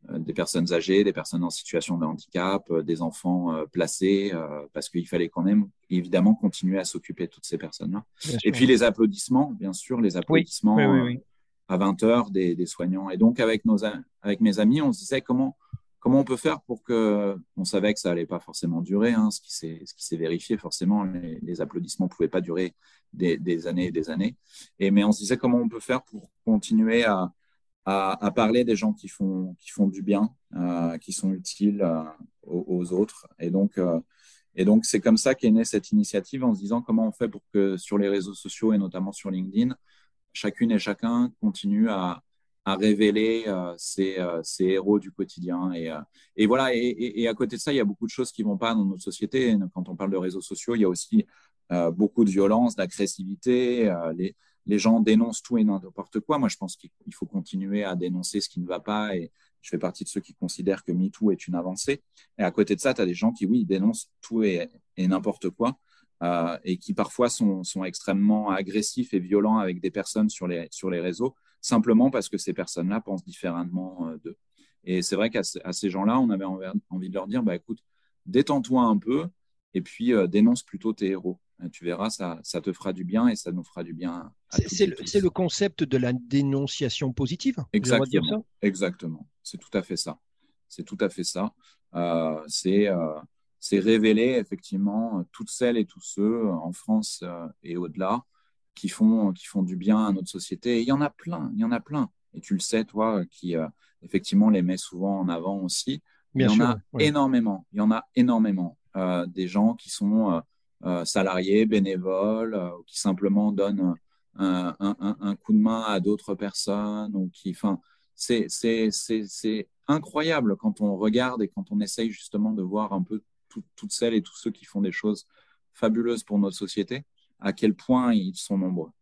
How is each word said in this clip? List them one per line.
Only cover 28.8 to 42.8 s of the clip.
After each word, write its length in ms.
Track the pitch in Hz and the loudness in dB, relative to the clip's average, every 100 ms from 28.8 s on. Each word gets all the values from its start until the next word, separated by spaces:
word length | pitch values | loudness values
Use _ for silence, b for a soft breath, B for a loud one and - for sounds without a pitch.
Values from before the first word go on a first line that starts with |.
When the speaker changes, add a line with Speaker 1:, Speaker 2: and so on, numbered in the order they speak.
| 107 | 0
Speaker 1:
qui 160 | 104 98 | -2 -8
font, 460 | - - 95 92 - | -6 -4 -2 -6 -10
qui 120 | - | -18
font 160 | - 98 | 0 0
du 140 | 95 | 0
bien, 280 | 95 101 110 - _ | 0 2 0 -4 _
euh, 440 | 87 87 87 85 82 | -6 -4 0 -2 -4
qui 140 | - | -8
sont 200 | - 95 | -4 -2
utiles, 500 | 92 92 - 104 101 | -4 -8 0 0 2
euh, 200 | 92 82 80 76 - _ | 0 0 -6 -14 -20 _
aux, 220 | - 87 - | -6 -6 -2
aux 240 | 90 87 | -4 0
autres. 360 | 92 107 - - _ | 0 0 -2 -20 _
Et 120 | 87 | -2
donc, 280 | 92 101 - | 2 0 2
euh, 220 | 90 82 - b b b b | 0 0 -4 b b b b
et 100 | - | 0
donc, 200 | 92 107 | 4 4
c'est 160 | 110 107 | 4 2
comme 160 | 120 110 | 4 4
ça 180 | - | 4
qu'est 160 | 131 117 | 2 4
née 140 | 110 | 4
cette 260 | 113 107 - | 4 -2 2
initiative 520 | 104 104 101 95 135 | 2 2 -2 -4 -2
en 100 | 127 | 0
se 60 | 101 | 0
disant 220 | 101 117 | 0 -4
comment 240 | 120 113 110 | 0 0 0
on 60 | |
fait 160 | - 113 | 0 -4
pour 140 | 104 _ | -4 _
que 240 | 104 98 92 | 2 2 0
sur 200 | - 104 | -2 0
les 100 | 101 | 2
réseaux 260 | 101 95 | 2 -2
sociaux 380 | 98 101 - 110 | -10 -14 -2 2
et 60 | 107 | 2
notamment 340 | 98 92 98 | 2 -4 -6
sur 180 | 101 101 | -6 -6
LinkedIn, 460 | 95 92 101 123 127 _ _ _ _ _ | -4 -2 0 0 -2 _ _ _ _ _
chacune 380 | - 107 - 117 | -6 -6 0 0
et 60 | 110 | 2
chacun 520 | 107 101 117 120 120 - | 0 -4 0 2 0 0
continue 500 | 107 95 101 104 113 | -4 -2 -2 2 2
à, 320 | 101 90 85 _ _ _ _ | 2 -2 -6 _ _ _ _
à 120 | - | -4
révéler, 680 | 95 | 2